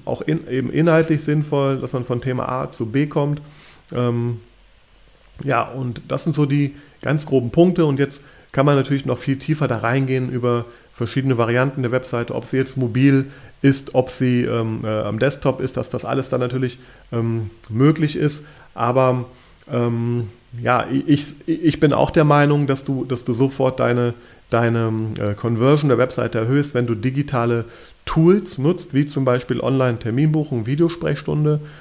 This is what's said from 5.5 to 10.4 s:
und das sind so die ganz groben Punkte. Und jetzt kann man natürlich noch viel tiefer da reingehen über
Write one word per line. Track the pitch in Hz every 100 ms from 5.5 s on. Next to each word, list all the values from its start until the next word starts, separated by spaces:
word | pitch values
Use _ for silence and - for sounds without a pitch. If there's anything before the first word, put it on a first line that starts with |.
| 117
und | 113 131 127 113 -
das | 139
sind | 170 147
so | 143
die | 143 143 - - _
ganz | - 151 -
groben | 135 117
Punkte. | 170 180 175 156
Und | 139
jetzt | 139 - - - -
kann | - 143
man | 143
natürlich | 135 139 139
noch | 123
viel | - 135
tiefer | - 156 135
da | 113
reingehen | 113 135 131 131 123
über | 123